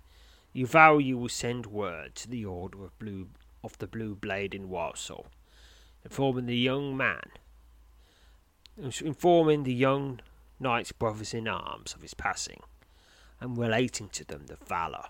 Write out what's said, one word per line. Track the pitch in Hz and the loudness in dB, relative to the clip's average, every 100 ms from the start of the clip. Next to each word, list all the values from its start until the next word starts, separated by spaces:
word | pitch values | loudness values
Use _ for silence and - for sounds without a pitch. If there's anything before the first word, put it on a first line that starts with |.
| - - - - _ | -20 -20 -20 -20 _
you | - 127 | -4 4
vow | 165 156 151 | 10 10 10
you | 135 127 | 6 0
will | 120 | -4
send | - 123 123 113 | -4 -4 -4 -6
word | 104 98 82 67 - | -4 -4 -6 -12 -14
to | 107 | -10
the | 123 104 | -8 -6
Order | 90 92 95 95 | -6 -8 -12 -16
of | - | -12
Blue, | 107 98 95 - - - | -10 -8 -10 -14 -20 -16
of | - - | -14 -10
the | 101 | -10
Blue | 113 110 101 | -6 -8 -6
Blade | 107 98 98 98 | -4 -2 -4 -6
in | 95 | -8
Warsaw, | 90 82 - - - - - - - - - - - | -6 -6 -6 -12 -12 -16 -20 -20 -20 -20 -20 -20 -20
informing | - - 135 127 123 | -10 0 0 2 0
the | 120 | 2
young | 123 135 143 135 | 2 2 -2 0
man, | 123 92 - - - - - - - - - _ - - _ _ - - | 0 0 -8 -18 -20 -20 -20 -20 -20 -20 -20 _ -20 -20 _ _ -20 -12
informing | 147 - 156 139 180 170 160 151 | -10 -6 -4 2 6 8 8 4
the | 131 | 2
young | 123 135 139 139 127 - - - - | 2 4 4 -2 -8 -14 -20 -20 -6
knight's | 131 120 104 | 0 0 -2
brothers | - 117 107 107 | -2 -2 -2 -6
in | 117 113 | -4 -4
arms | 101 - - - | -4 -6 -10 -12
of | - | -14
his | 78 | -14
passing, | - - - - - - - - - _ - - - | -12 -10 -8 -10 -12 -20 -20 -20 -20 _ -20 -20 -14
and | 127 120 | -8 -4
relating | 117 110 127 - 104 | 0 2 0 -2 -10
to | - | -12
them | 78 73 67 | -12 -12 -14
the | 78 | -18
valor | - 90 82 52 - | -6 -4 -2 -6 -12